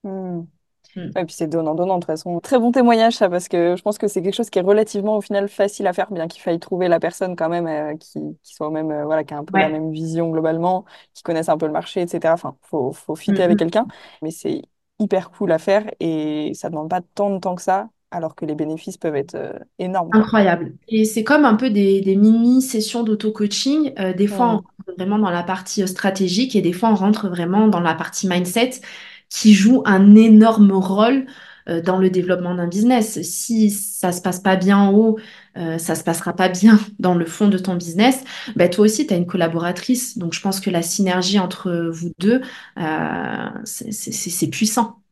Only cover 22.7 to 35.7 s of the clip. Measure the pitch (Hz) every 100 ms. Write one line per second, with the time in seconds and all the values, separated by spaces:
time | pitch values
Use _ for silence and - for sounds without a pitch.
22.7 | 226 214 240 226 214 214 214 208 202 269
23.7 | 302 285 - 190 185 202 202 240 214 -
24.7 | _ 190 180 185 208 202 175 180 190 -
25.7 | - 190 185 202 190 185 180 262 214 170
26.7 | 180 226 208 190 214 196 175 170 196 214
27.7 | 175 170 165 165 - 190 180 180 226 254
28.7 | - - - - - _ - 214 202 202
29.7 | 254 220 190 202 208 226 214 226 220 202
30.7 | 190 190 196 226 269 262 - - - -
31.7 | 170 170 185 185 185 180 180 175 180 175
32.7 | 185 233 254 214 - 170 - - 226 214
33.7 | 202 - - 180 180 185 180 190 190 185
34.7 | 202 202 202 220 220 - - _ - 165